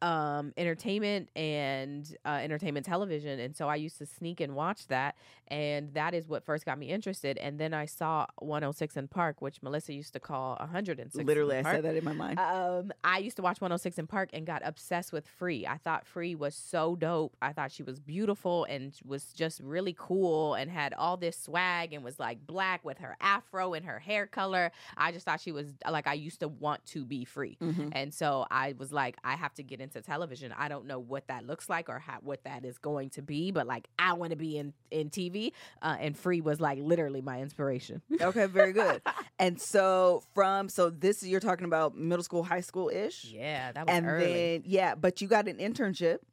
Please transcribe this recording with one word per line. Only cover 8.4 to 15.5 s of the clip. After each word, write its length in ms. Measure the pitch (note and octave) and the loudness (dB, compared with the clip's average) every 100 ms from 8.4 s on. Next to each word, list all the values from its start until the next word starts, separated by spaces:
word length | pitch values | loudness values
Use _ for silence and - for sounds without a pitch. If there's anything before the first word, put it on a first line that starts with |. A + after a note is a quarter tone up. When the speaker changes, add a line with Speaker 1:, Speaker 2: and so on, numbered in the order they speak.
| D3+ D3+ | -4 -2
Speaker 1:
oh 80 | C#3+ | -2
six 220 | D3+ D3+ C#3+ | -2 -4 -4
in 100 | C#3 | -4
Park, 340 | F#3 E3 C#3+ | 0 0 0
which 200 | C#3 - | -6 -8
Melissa 320 | C3+ D3+ D#3+ | -4 -4 -4
used 200 | C#3+ D3 | -10 -10
to 60 | C3+ | -12
call 380 | - C3+ C3 A#2+ | -6 -4 -2 -2
a 80 | D3+ | -4
hundred 320 | F3 G3 D3 | -2 -2 -4
and 120 | A#2+ | -6
six 140 | D3+ C#3+ | -2 2
Speaker 2:
Literally, 300 | D3+ C#3+ C3 | 4 4 4
Speaker 1:
in 40 | |
Speaker 2:
I 20 | |
Speaker 1:
Park. 120 | D3 F3+ | 2 2
Speaker 2:
said 80 | D#3 | 2
that 100 | D#3+ | 0
in 80 | |
my 100 | D#3+ | 0
mind. 260 | D#3 E3 - | -2 -2 0
Speaker 1:
Um, 520 | E3+ F3+ F3+ F3+ F#3+ - | 2 2 2 0 -4 -2
I 140 | E3+ F#3 | 2 2
used 160 | G3+ - | 0 0
to 40 | |
watch 180 | F3+ - | 0 2
one 100 | F#3 | 0
oh 60 | F3 | 0
six 200 | F3+ F3 | 0 -4
in 80 | D#3+ | -2
Park 220 | G#3 F#3+ | -2 -2
and 120 | D#3 D#3+ | -4 -4
got 160 | D#3 D#3 | -4 -4
obsessed 460 | D#3 - F3 F3 | -6 -4 -4 -2
with 120 | D#3 - | -6 -8
Free. 380 | - F3+ | -6 -2